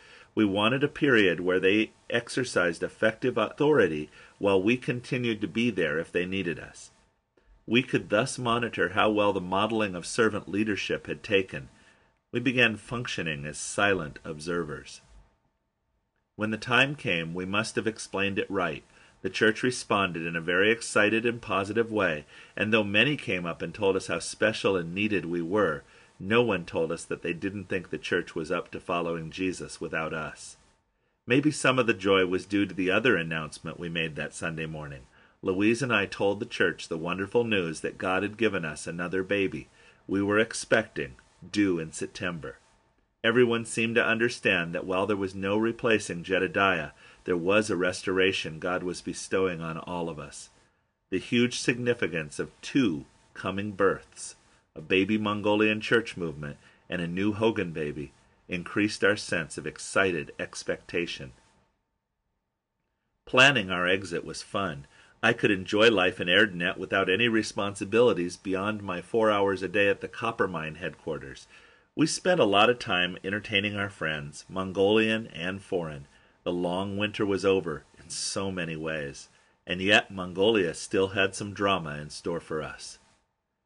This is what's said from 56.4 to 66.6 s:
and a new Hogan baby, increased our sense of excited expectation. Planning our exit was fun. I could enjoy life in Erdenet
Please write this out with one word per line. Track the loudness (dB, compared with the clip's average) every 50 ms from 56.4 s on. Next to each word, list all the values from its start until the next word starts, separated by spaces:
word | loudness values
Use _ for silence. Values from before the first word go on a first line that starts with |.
| -10 -12 -12 -14 _ -20 _ _ _
and | -8 -6 -4
a | -4
new | -4 -2 0 0 0 0
Hogan | 2 0 0 0 0 -2 -4
baby, | -4 -6 -6 -6 -6 -8 -10 -12 _ _ _ _ _ _ _
increased | -8 -8 -6 -6 -4 0 0 0 0 2 2 4
our | 4 4
sense | 2 -2 -4 -4 -4 -4 -6 -8
of | -10 -8
excited | -8 -10 -10 -8 -2 0 2 2 2 0 -2 -4 -8 -10
expectation. | -12 -12 -10 -12 -8 -6 -6 -6 -6 -6 -6 -4 -2 -2 -4 -6 -10 -14 -16 -18 _ _ _ _ _ _ _ _ _ _ _ _ _ _ _ _ _ _ _ _ _ _ _ _ _ _ _ _ _ _ _ _ _ _ _ _ _ -8
Planning | 2 8 8 10 10 8 6 2 0
our | 0 2 4
exit | 4 4 2 2 -2 -4 -4 -4
was | -6 -10 -12 -8
fun. | -4 -2 -2 -2 -2 -4 -8 -12 -18 _ -20 -20 _ _ _ 2
I | 2 2
could | 4 2 2
enjoy | 2 0 -2 0 4 6 6 8
life | 6 6 4 2 0 0
in | 0
Erdenet | 4 6 6 4 4 2 -2